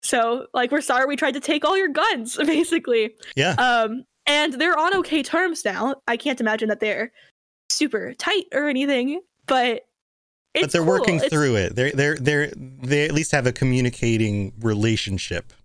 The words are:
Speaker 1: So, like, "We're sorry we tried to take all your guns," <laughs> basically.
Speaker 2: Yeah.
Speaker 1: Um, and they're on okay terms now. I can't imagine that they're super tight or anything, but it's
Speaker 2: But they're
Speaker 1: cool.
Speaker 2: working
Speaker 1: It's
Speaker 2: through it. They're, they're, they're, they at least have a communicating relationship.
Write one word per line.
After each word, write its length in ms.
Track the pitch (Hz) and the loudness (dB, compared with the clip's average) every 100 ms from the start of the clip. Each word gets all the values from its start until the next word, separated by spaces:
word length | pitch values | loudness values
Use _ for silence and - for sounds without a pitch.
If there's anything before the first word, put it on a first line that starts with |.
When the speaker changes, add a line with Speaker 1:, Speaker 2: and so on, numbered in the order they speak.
Speaker 1:
So, 440 | - 254 233 247 - | -2 0 0 -2 -4
like, 160 | - 247 | -2 0
"We're 100 | 285 | 0
sorry 260 | - 254 269 | 0 2 2
we 100 | 285 | 0
tried 180 | 294 | -2
to 60 | 269 | -2
take 240 | - 339 | -2 0
all 120 | 302 381 | 2 2
your 120 | 381 | 0
guns," 480 | 285 403 349 226 - | 0 0 0 -6 -2
<laughs> 100 | 294 | 0
basically. 680 | 311 330 330 320 233 220 - - - | 2 2 -2 0 0 0 -4 -12 -2
Speaker 2:
Yeah. 160 | 147 | 0
Speaker 1:
Um, 500 | 175 247 240 220 233 - _ - | 2 2 2 0 -4 -12 _ -2
and 280 | 294 302 | 0 0
they're 240 | 262 320 320 | 0 0 2
on 160 | 330 381 | 2 0
okay 260 | 339 302 | 0 -2
terms 420 | 269 330 370 330 | 0 0 0 -2
now. 320 | - 185 226 269 - | -6 -4 -4 -4 -4
I 100 | 240 | -4
can't 240 | 294 262 | -2 -2
imagine 280 | 220 220 220 | -2 0 -2
that 120 | 208 | 0
they're 320 | 220 202 226 _ - _ _ _ _ | -2 -2 -4 _ -20 _ _ _ _
super 440 | - 302 220 180 | -2 -2 -2 -6
tight 300 | - - 415 - | -6 -2 -2 0
or 160 | - 294 | -2 0
anything, 520 | 254 277 269 247 311 - _ - | 0 0 0 0 -4 -10 _ -2
but 400 | 262 247 226 - _ _ _ _ _ _ | 2 2 -2 -8 _ _ _ _ _ _
it's 120 | - 160 | -2 0
Speaker 2:
But 60 | |
they're 80 | 175 | 2
Speaker 1:
cool. 60 | 165 | 4
Speaker 2:
working 260 | 190 190 170 | 4 4 2
Speaker 1:
It's 120 | 170 | 2
Speaker 2:
through 280 | 160 147 113 | 2 2 2
it. 200 | 92 101 | 0 0
They're, 160 | 131 | 0
they're, 240 | 143 143 151 | 2 0 2
they're, 360 | 131 147 147 - | 0 0 0 -6
they 480 | 131 135 127 143 | -16 -12 0 0
at 80 | 151 | 2
least 200 | 147 160 | 0 0
have 140 | 147 127 | 2 0
a 60 | |
communicating 1000 | 120 131 127 123 123 117 113 110 104 98 101 | 0 0 2 0 0 0 2 2 0 -4 -4
relationship. 920 | 113 104 110 110 - 95 - 87 - - | -2 2 2 0 -2 -6 -4 -8 -8 -20